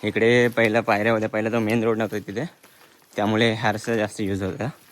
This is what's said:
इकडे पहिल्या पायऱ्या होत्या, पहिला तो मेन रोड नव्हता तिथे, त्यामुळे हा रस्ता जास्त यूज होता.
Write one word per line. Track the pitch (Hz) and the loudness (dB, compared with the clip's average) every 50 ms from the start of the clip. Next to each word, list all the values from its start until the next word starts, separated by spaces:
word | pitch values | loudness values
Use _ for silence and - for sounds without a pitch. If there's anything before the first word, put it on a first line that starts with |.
| - | -4
इकडे | 107 98 107 110 117 120 123 120 120 | -2 0 2 4 4 6 6 4 4
पहिल्या | 117 - 113 110 107 117 | 2 2 2 4 2 2
पायऱ्या | 104 - 107 101 104 113 | 2 2 0 2 2 2
होत्या, | 117 110 107 107 | 2 2 0 -2
पहिला | - 107 107 113 | -2 -2 -2 0
तो | 107 117 | -2 0
मेन | 113 107 113 120 110 | 0 0 0 0 2
रोड | 113 113 107 | 0 0 0
नव्हता | 113 101 107 104 92 - | -2 -4 -4 -8 -8 -6
तिथे, | 98 107 147 175 - _ _ - _ _ - _ _ _ _ _ - | -8 -6 -6 -8 -10 _ _ -20 _ _ -20 _ _ _ _ _ -4
त्यामुळे | - 104 104 107 110 117 117 110 | -2 0 0 2 2 2 2 0
हा | 107 113 107 | 0 -2 -2
रस्ता | 104 107 - - 117 | -2 -2 -4 -2 -2
जास्त | 113 107 104 - - | -2 -2 -4 -4 -6
यूज | 110 95 98 95 101 | -4 -4 -4 -2 -4
होता. | 95 95 - 104 135 - - _ _ | -4 -4 -4 -6 -8 -8 -12 _ _